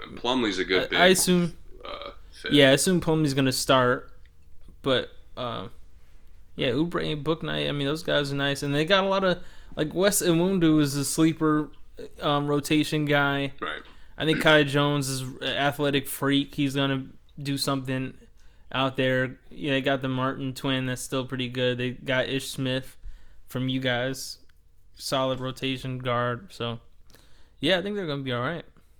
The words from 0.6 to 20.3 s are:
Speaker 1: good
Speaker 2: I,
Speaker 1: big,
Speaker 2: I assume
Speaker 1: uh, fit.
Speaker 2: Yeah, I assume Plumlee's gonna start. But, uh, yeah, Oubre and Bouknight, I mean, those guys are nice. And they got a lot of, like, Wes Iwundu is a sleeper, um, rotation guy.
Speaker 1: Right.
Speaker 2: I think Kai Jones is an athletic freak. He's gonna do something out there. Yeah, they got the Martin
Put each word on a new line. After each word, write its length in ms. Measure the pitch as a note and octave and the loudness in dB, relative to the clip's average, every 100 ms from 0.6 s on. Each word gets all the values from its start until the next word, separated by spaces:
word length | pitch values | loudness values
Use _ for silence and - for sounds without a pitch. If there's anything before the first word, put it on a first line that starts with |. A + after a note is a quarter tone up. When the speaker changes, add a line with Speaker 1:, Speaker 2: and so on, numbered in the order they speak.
Speaker 1:
good 200 | F2 F#2 | 2 2
Speaker 2:
I, 20 | - | 2
Speaker 1:
big, 100 | F2 | 6
Speaker 2:
I 80 | F3+ | 6
assume 500 | F#3 - F3+ E3+ - - - | 6 4 4 2 -4 -16 -16
Speaker 1:
uh, 260 | - - - - - | -12 -12 -12 -14 -18
fit. 220 | - - | -10 2
Speaker 2:
Yeah, 180 | C#3+ C3+ | 8 8
I 20 | |
assume 280 | C#3 F#3 F3+ | 8 6 2
Plumlee's 340 | E3 D#3+ D3+ | 2 2 2
gonna 180 | C3+ C3 | 2 2
start. 580 | B2+ - C3+ B2 C3+ - - - - - - - - | 0 4 4 4 2 -4 -16 -18 -20 -18 -16 -16 -6
But, 280 | C#3 B2 - - - - | 0 0 -2 -12 -16 -10
uh, 320 | B2 A#2 G2 - - - - - - - - - | -8 -8 -10 -14 -16 -18 -20 -18 -18 -18 -14 -2
yeah, 140 | C#3 | 0
Oubre 400 | B2 E3+ F3 D#3 | 0 0 -2 -4
and 120 | D3+ | -4
Bouknight, 440 | C#3+ E3 D#3 D3+ D3 | -2 -2 -2 -2 -2
I 40 | |
mean, 140 | C#3+ C#3 | -2 -2
those 160 | D#3 | -2
guys 300 | D#3+ D3 C#3 | 0 0 0
are 40 | C#3 | -2
nice. 260 | C#3 C#3 | -2 -2
And 120 | C#3+ | 0
they 100 | C#3+ | 0
got 200 | D#3 G3 | 2 2
a 40 | F#3+ | 4
lot 160 | F#3+ | 2
of, 180 | F#3+ F3 - - - - | 2 0 -4 -14 -12 -4
like, 180 | D3+ | -2
Wes 260 | E3 G3+ F#3+ | 2 2 4
Iwundu 580 | E3+ E3 F3+ G3 E3 D#3 | 2 4 4 4 6 6
is 140 | D3 C#3+ | 4 0
a 80 | |
sleeper, 680 | C#3 - D#3+ D#3 D#3 D3+ C#3+ - - - - - | -2 2 2 4 2 2 -2 -10 -16 -16 -16 -6
um, 260 | D#3 C#3+ C#3+ | 0 0 2
rotation 580 | D3 C#3 D#3 C#3+ D#3 D3 | 0 4 2 4 0 2
guy. 460 | C#3+ C#3+ C#3 C#3 - | 4 4 0 -2 -4
Speaker 1:
Right. 220 | D#3+ - - - - - | -8 -8 -12 -18 -18 -4
Speaker 2:
I 80 | D#3 | 0
think 140 | D#3 | 4
Kai 220 | D#3+ D3+ | 6 6
Jones 440 | D3 C#3+ C#3+ D3 C3+ | 6 4 2 2 0
is 140 | C3+ | -4
an 200 | C3 C3 | -6 -6
athletic 640 | C3+ A#2 C#3+ C#3 C#3+ C#3 C3 | -4 0 0 0 0 0 -2
freak. 480 | - C#3 C#3 C#3 | -2 2 2 0
He's 200 | - C#3 | -2 -2
gonna 320 | C#3 C#3 C3+ C3+ - - - | 0 0 0 -4 -14 -20 -10
do 140 | C#3 C#3 | -6 -2
something 560 | - C#3 C3 C3 C3 - - - - - - | -2 -2 -2 -4 -6 -12 -20 -20 -20 -20 -8
out 260 | B2+ C3+ C3 | -2 -2 2
there. 400 | C3 B2+ B2+ C3 - | 2 2 0 -6 -18
Yeah, 220 | - D3 | -8 -2
they 80 | C3+ | 0
got 220 | C3+ C3+ | 0 0
the 60 | C3 | -2
Martin 440 | B2+ C3 | -2 -2